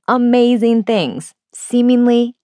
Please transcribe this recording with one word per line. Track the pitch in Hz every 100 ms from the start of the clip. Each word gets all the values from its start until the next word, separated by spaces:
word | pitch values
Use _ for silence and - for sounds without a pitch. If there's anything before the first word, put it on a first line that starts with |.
| -
amazing | 247 240 247 240 247 233 226
things, | 202 220 143 - - _ _
seemingly | - - 247 240 247 240 240 240 -